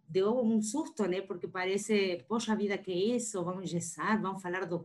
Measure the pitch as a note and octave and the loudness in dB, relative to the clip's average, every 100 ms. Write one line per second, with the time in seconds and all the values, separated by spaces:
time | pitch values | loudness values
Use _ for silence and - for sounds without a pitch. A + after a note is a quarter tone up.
0 | - F3+ G3+ B3+ A3 A3 - C#4+ - - | -2 2 4 4 4 4 2 -2 -4 -2
1 | F#3 F#3 G3 F3+ F3 F3+ F#3 G3 G#3 G#3 | 0 0 -2 -6 -6 -2 0 0 2 2
2 | F#3+ F3 - A3+ A3 G#3+ G#3 F#3+ F#3 F3+ | 2 -2 -2 -2 0 0 0 -2 -2 0
3 | G#3 B3 A#3+ F#3+ F3 F#3 F3 E3+ - - | 2 2 0 -4 -2 -4 -2 -4 -4 -4
4 | F3+ G#3+ F#3 F#3+ F3+ F#3 F3+ E3+ | 0 0 0 -4 -4 -2 -2 -4